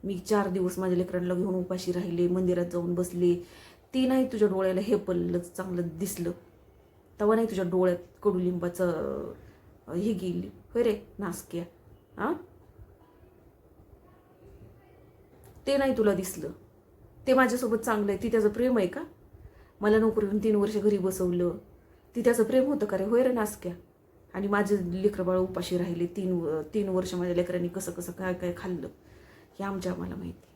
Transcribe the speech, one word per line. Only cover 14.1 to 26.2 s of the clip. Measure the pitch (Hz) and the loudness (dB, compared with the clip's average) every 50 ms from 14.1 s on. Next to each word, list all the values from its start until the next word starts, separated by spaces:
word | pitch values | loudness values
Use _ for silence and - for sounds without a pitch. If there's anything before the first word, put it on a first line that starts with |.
| - - _ _ - - - - - - - - - - - - - - - - - - - - - - - - - - - | -20 -20 _ _ -20 -20 -20 -20 -20 -20 -20 -20 -20 -20 -20 -20 -20 -20 -20 -20 -20 -20 -20 -20 -20 -20 -20 -20 -20 -10 -4
ते | - 277 | 0 2
नाही | 277 277 269 254 | 2 2 2 2
तुला | 214 220 208 196 | 4 4 2 4
दिसलं, | 175 185 - - 170 156 147 - - - - _ - _ _ _ - - - - - - | 2 -2 -6 -8 -8 -10 -10 -12 -12 -20 -20 _ -20 _ _ _ -20 -20 -20 -20 -10 0
ते | - 262 | 2 4
माझ्यासोबत | 262 262 233 226 247 254 233 220 | 6 6 4 2 0 0 0 -2
चांगलं | 220 220 247 226 208 208 202 196 | -2 0 0 0 0 0 0 -2
आहे, | 190 233 | -2 -2
ती | 233 | 0
त्याचं | 208 226 214 208 | 2 4 4 2
प्रेम | 208 220 240 254 254 226 | 2 2 0 2 2 2
आहे | 190 | 2
का? | 180 - 277 339 - - - - - - - - - - - - - _ _ | 0 -2 -6 -10 -12 -14 -20 -20 -20 -20 -20 -20 -20 -20 -20 -20 -20 _ _
मला | 208 208 214 220 | 2 4 6 6
नोकरीहून | 220 226 214 214 208 196 202 214 | 6 4 2 2 0 0 0 0
तीन | 202 220 214 | 2 4 4
वर्ष | 208 202 208 220 | 4 2 2 0
घरी | 208 190 208 208 196 | 2 2 4 2 4
बसवलं, | 180 190 185 - 185 180 175 175 175 175 - - - - - - - _ - - _ - - | 0 0 0 0 0 0 2 2 0 0 -2 -4 -12 -18 -20 -20 -20 _ -20 -20 _ -10 -6
ती | 240 | 0
त्याचं | 233 247 240 233 220 | 2 2 4 4 2
प्रेम | 214 254 262 262 | 4 4 4 4
होतं | 285 294 - 214 | 4 2 0 0
का | 208 - 190 | -2 0 -2
रे? | 190 | 0
होय | 202 233 240 262 | 2 2 4 4
रे | 262 254 | 4 2
नासक्या? | 233 214 208 208 - - 180 175 - - _ _ _ _ _ _ - - _ - | 0 -2 -2 -4 -8 -10 -10 -10 -10 -16 _ _ _ _ _ _ -20 -20 _ -6
आणि | 185 196 202 | -4 -2 0
माझे | 202 202 208 196 208 202 180 175 175 185 190 | 2 2 2 2 2 0 0 -2 -4 0 0
लेकरं | 208 208 - 185 | 0 0 2 -2
बाळ | 175 185 185 | 0 2 2
उपाशी | 185 185 185 175 175 - 180 180 | 2 0 -2 -4 -4 -2 0 0
राहिले | 175 196 175 170 175 | 0 0 -2 -2 -2
तीन | 170 170 208 | -4 -4 -4